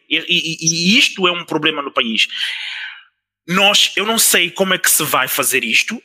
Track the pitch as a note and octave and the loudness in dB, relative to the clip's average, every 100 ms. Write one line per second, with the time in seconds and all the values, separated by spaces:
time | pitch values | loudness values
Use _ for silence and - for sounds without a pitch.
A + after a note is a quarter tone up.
0 | - D#3 D#3+ F3 D3+ D#3+ D#3+ E3 F3+ A#3+ | -4 -4 0 -2 -2 -4 -2 0 2 4
1 | - - F3+ F3 D#3+ D#3 D#3 D3+ C#3 - | 2 0 0 0 -4 -2 0 -2 -4 -2
2 | A#2+ G#2+ - - - - - - - - | -2 0 -2 -4 -6 -6 -10 -10 -12 -16
3 | - _ _ _ - F#3 G3+ G3+ - - | -20 _ _ _ -2 2 4 4 2 0
4 | G#3 A3+ - G3 E3+ - F#3+ F#3 - - | -2 2 2 2 2 0 0 2 2 0
5 | D3+ C#3+ C3 - C3 C3+ A#2 A2+ - A#3 | 2 2 2 0 0 0 2 0 0 -6